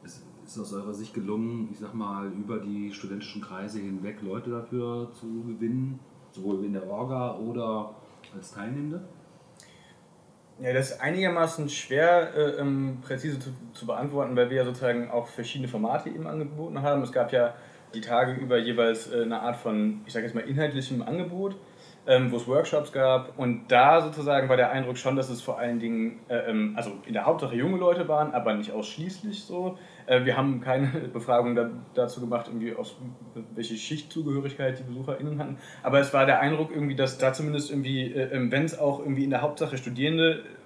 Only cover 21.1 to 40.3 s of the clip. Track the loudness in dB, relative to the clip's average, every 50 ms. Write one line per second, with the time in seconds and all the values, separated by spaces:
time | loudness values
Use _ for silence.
21.1 | -2 -4 -4 -4 -4 -4 -4 -4 -4 -8 -16 -20 -20 -20 -20 -20 -20 -12 4 6
22.1 | 6 6 6 4 0 -2 0 2 2 2 2 4 2 0 0 0 0 2 4 6
23.1 | 6 4 2 -2 -6 -2 -2 -2 -2 -2 2 6 8 8 10 10 10 8 6 4
24.1 | -4 -4 0 2 4 4 6 6 6 6 6 4 4 0 -2 -2 -4 -2 0 0
25.1 | 2 2 0 -2 -4 -8 -4 -6 -4 -2 -2 -2 -2 -2 -2 0 0 0 0 -2
26.1 | -4 -8 -8 -2 -2 -2 0 0 0 0 0 0 -2 -4 -6 -6 -8 -10 -8 -4
27.1 | -4 0 2 2 2 2 0 -2 -2 0 0 2 2 4 4 4 4 4 2 2
28.1 | 2 2 2 2 0 0 2 2 0 0 -2 -4 -6 -6 -6 -8 -8 -8 -8 -8
29.1 | -8 -8 -8 -8 -8 -8 -10 -8 -6 -4 -4 -4 -6 -8 -16 -20 -20 -16 2 4
30.1 | 4 4 6 4 2 2 2 2 0 0 0 0 0 2 2 0 0 -2 -6 -4
31.1 | -8 -8 0 4 4 4 4 4 2 2 0 0 -4 -10 -12 -6 0 0 0 0
32.1 | -2 -6 -6 -2 -2 -4 -4 -4 -6 -6 -4 -4 -4 -6 -8 -10 -10 -14 -14 -14
33.1 | -14 -14 -18 -16 -14 -14 -14 -12 -8 -8 -6 -6 -6 -8 -6 -6 -6 -8 -8 -8
34.1 | -8 -6 -2 -2 -2 -2 -2 -4 -4 -2 -2 -2 -2 -2 -8 -10 -8 -8 -6 -6
35.1 | -6 -4 -4 -4 -4 -4 -4 -6 -8 -10 -12 -18 -20 -6 -2 4 6 6 6 6
36.1 | 4 4 6 6 6 6 4 2 2 0 -2 -2 -2 -2 -2 0 2 2 0 0
37.1 | 2 2 2 2 2 2 -2 -2 -2 -2 -2 -2 -2 -2 -2 0 0 -2 -2 -2
38.1 | -2 -2 -2 0 0 0 0 2 2 2 2 2 0 2 2 2 2 0 -2 -2
39.1 | 0 0 2 2 2 2 2 0 0 0 -2 -2 -2 -6 -6 -6 -2 0 2 2
40.1 | 4 6 4 4